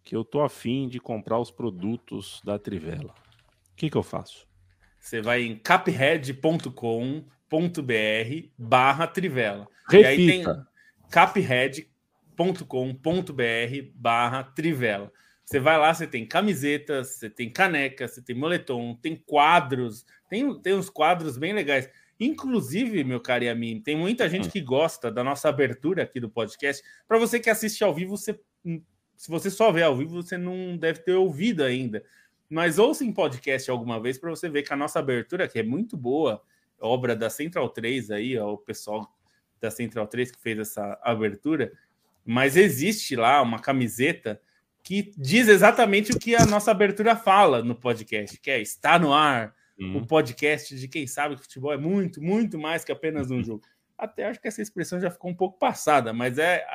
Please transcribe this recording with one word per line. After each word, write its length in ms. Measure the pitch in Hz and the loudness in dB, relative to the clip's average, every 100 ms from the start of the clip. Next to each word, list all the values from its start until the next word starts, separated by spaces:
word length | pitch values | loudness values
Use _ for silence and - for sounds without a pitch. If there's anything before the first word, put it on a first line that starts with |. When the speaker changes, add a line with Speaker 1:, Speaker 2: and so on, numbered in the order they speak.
Speaker 1:
Que 120 | _ 113 | _ -8
eu 80 | |
tô 180 | 110 143 | -4 -2
afim 460 | 143 - 117 131 131 | -2 -4 -6 -4 -6
de 120 | 123 | -10
comprar 400 | - 113 98 113 | -10 -10 -4 -4
os 100 | 117 | -4
produtos 880 | - 117 90 98 120 - 107 98 - 98 | -6 -8 -6 -6 -8 -10 -14 -14 -14 -8
da 140 | 101 | -8
Trivela. 540 | - 95 80 78 71 _ _ _ _ _ _ | -6 -10 -8 -10 -12 _ _ _ _ _ _
O 20 | - | -8
que 140 | 156 | -4
que 80 | 120 | -2
eu 60 | |
faço? 440 | - 95 95 - _ _ _ _ _ _ | -4 -6 -12 -20 _ _ _ _ _ _
Speaker 2:
Você 220 | - 117 | -10 -6
vai 200 | 107 123 | -2 -2
em 140 | 117 110 | -2 -4
capred 760 | - 180 175 123 139 165 135 131 | 2 2 2 0 0 0 -4 -4
ponto 360 | 160 165 135 | 0 0 -4
com 540 | 123 117 113 127 151 156 _ _ | -8 -6 -4 -4 -8 -12 _ _
ponto 320 | 160 175 170 | -2 -2 -4
B 120 | 131 110 | -2 0
R 580 | 107 110 113 160 - - | 0 -2 -4 -8 -12 -16
barra 500 | 117 127 131 139 165 | 2 6 6 4 0
Trivela. 600 | - 180 127 110 101 101 _ - | -2 -2 0 -2 -4 -10 _ 6
E 40 | 185 214 | 10 10
aí 100 | 190 | 8
tem 100 | 175 185 | 6 4
Speaker 1:
Repita. 240 | 175 165 - _ _ _ _ | 2 -6 -8 _ _ _ _
Speaker 2:
capred 800 | 170 170 208 123 127 139 151 - _ _ _ _ - | 4 4 4 0 0 0 -4 -16 _ _ _ _ -4
ponto 300 | 180 - - | -2 -2 -6
com 280 | 127 127 | -6 -6
ponto 400 | 131 160 180 180 | -6 -4 -4 -4
B 100 | 135 | -4
R 480 | 117 117 117 139 135 - | -2 -2 -4 -6 -12 -6
barra 480 | 120 117 120 131 | 0 2 0 -2
Trivela. 680 | 131 - 160 143 120 101 101 _ _ _ | -8 -4 -2 0 -2 -2 -6 _ _ _
Você 160 | - 143 | -4 0
vai 180 | 139 160 | 4 4
lá, 160 | 156 | 4
você 120 | 170 156 | 2 -2
tem 180 | 123 110 | -8 -4
camisetas, 920 | 165 208 151 143 147 147 139 127 - | -2 0 0 -2 -4 -4 -6 -6 -10
você 140 | 110 | -14
tem 200 | - 117 | -10 -8
caneca, 560 | 117 190 151 139 135 123 | 0 0 0 -4 -6 -12
você 140 | - | -12
tem 140 | 123 123 | -10 -6
moletom, 600 | 156 175 - 123 120 120 | -4 -4 -4 -6 -8 -8
tem 140 | 160 160 | -10 -10
quadros, 880 | - 147 147 175 135 127 120 110 - _ _ | -2 4 6 6 4 -2 -4 -8 -18 _ _
tem, 280 | 202 285 180 | -4 -4 -4
tem 120 | 185 196 | -2 -2
uns 140 | 180 | -2
quadros 480 | - 151 175 160 123 | 0 2 2 -2 -6
bem 140 | 160 | -4
legais. 380 | 208 147 139 131 _ _ - | -4 0 0 -2 _ _ -6
Inclusive, 840 | 240 311 269 240 120 170 247 202 | -4 -4 -2 -2 -2 -4 -2 -2
meu 160 | 131 123 | -2 -4
caro 240 | 123 123 | -2 -2
Yamin, 380 | 120 117 117 110 | 0 -4 -6 -6
tem 160 | 127 151 | -4 -2
muita 320 | 175 240 196 | -2 0 0
gente 180 | 180 127 | -2 -4
Speaker 1:
Hum. 40 | |
Speaker 2:
que 100 | 196 | -6
gosta 500 | 135 131 160 - 117 | -2 0 0 -2 -8
da 120 | 110 | -4
nossa 260 | 127 139 156 | -4 -2 0
abertura 540 | 139 131 120 151 180 | 2 0 -2 -4 -2
aqui 160 | 123 127 | -4 -6
do 100 | 117 | -8
podcast. 540 | 117 107 - 143 139 - - - | -6 -6 -4 -6 -6 -10 -18 0
Pra 100 | 226 | 2
você 220 | 226 233 | 2 0
que 100 | 226 | 0
assiste 340 | 214 220 - | 0 -2 0
ao 100 | 208 | 0
vivo, 220 | 156 185 202 | 0 -4 -8
você, 240 | - 208 _ _ 175 165 - _ _ _ | -8 -10 _ _ -10 -10 -10 _ _ _
se 100 | - | -8
você 200 | 160 196 | -6 -4
só 220 | 196 220 | 2 4
vê 100 | 165 | 6
ao 160 | 165 127 | 4 2
vivo, 240 | 160 175 | -2 -8
você 160 | 175 180 | -10 -8
não 400 | 180 185 185 175 | -8 -8 -8 -4
deve 220 | 160 160 | -4 -2
ter 140 | - 185 | 0 2
ouvido 480 | 190 139 220 180 | 2 0 -2 0
ainda. 380 | 135 127 127 104 - _ _ _ - | 0 0 -4 -8 -12 _ _ _ -10
Mas 300 | 156 170 160 | -2 0 4
ouça 260 | 240 311 | 4 2
em 80 | 254 | -2
podcast 580 | - 156 127 - 131 131 | 0 -2 -2 -4 -4 -2
alguma 280 | 123 117 113 | -4 -4 -4
vez 180 | 120 131 | -4 -6
pra 100 | 165 | -8
você 180 | 156 175 | -8 -6
ver 140 | 147 | -4
que 80 | 143 | -4
a 40 | 143 | -4
nossa 220 | 151 165 | -4 -2
abertura, 480 | 139 123 113 175 127 | -2 -2 -4 -4 -4
que 80 | 117 | -4
é 40 | |
muito 340 | 110 143 233 160 | -2 -4 -6 -6
boa, 440 | 120 143 143 107 _ _ _ _ | -2 0 0 -2 _ _ _ _
obra 340 | 110 127 123 110 | -2 0 0 -2
da 140 | 110 | -4
Central 380 | - 156 175 120 | -4 -8 -4 -6
três 400 | - 113 135 107 | -4 -6 -4 -4
aí, 260 | 104 120 123 | -6 -4 -4
ó, 160 | 104 | -4
o 40 | 104 | -6
pessoal 540 | - 107 - 107 - _ _ _ _ _ | -10 -12 -8 -8 -8 _ _ _ _ _
da 120 | 113 | -8
Central 360 | 110 117 117 107 | -6 -8 -6 -6
três 240 | 120 123 | -4 -6
que 80 | - | -6
fez 180 | 117 110 | -8 -6
essa 380 | 107 - 101 104 | -6 -8 -8 -6
abertura, 720 | 120 110 107 101 143 156 113 - _ _ _ _ | -4 -2 -2 -4 -2 -2 -2 -8 _ _ _ _
mas 320 | - 120 135 156 | -4 0 4 6
existe 600 | 202 123 175 214 - 120 | 6 4 -2 -2 -4 2
lá 260 | 113 143 | 4 4
uma 180 | 120 113 | 4 0
camiseta 800 | - 135 117 117 139 165 110 104 _ _ _ _ | -2 0 0 0 0 0 -6 -10 _ _ _ _
que 280 | - 196 196 - | -6 -4 -4 -6
diz 300 | 131 214 226 | 2 6 8
exatamente 640 | 196 208 233 220 202 208 | 10 10 8 6 4 2
o 80 | 247 | 0
que 160 | - 233 | 2 6
a 100 | 220 | 6
nossa 260 | 208 208 | 6 4
abertura 440 | 196 202 196 214 220 | 4 4 2 2 2
fala 480 | 202 190 190 123 | 4 6 6 6
no 120 | 117 117 | 0 -2
podcast, 640 | 123 110 110 107 101 - | -2 -2 -4 -6 -6 -10
que 100 | 143 | -4
é 80 | 127 | -4
"Está 360 | 104 - 147 170 | -4 -2 4 6
no 140 | 156 | 6
ar", 420 | 143 151 123 107 - _ - | 4 4 2 -2 -12 _ -12
Speaker 1:
Uhum. 180 | 95 98 | -8 -6
Speaker 2:
o 80 | 120 | 2
podcast 680 | 156 131 - 147 147 - 135 | 2 2 -2 -2 -2 -6 -14
de 120 | 131 | -10
quem 180 | 160 131 | -8 -8
sabe 280 | - 147 139 | -4 -6 -6
que 80 | |
futebol 280 | - 135 135 | -14 -10 -6
é 60 | 139 | -4
muito, 440 | 160 196 185 - | -2 -2 -2 -6
muito 360 | 160 214 226 160 | -4 -2 -2 -4
mais 240 | 156 165 | -4 -4
que 80 | - | -4
apenas 380 | 135 160 151 127 | -6 -6 -4 -4
um 120 | 127 | -4
jogo. 180 | 113 107 - _ _ - | -4 -8 -14 _ _ -14
Até 280 | 214 - 202 | -12 -8 -8
acho 140 | 226 | -8
que 60 | 233 | -10
essa 140 | 214 | -10
expressão 380 | 208 - 156 180 | -10 -8 -8 -4
já 100 | 180 | -6
ficou 200 | 175 175 | -6 -10
um 40 | 175 | -4
pouco 220 | 185 - | -4 -2
passada, 540 | 262 - - 147 113 | -2 0 2 2 2
mas 240 | 113 127 123 | -2 -2 0
é, 260 | 165 175 - | 0 0 -2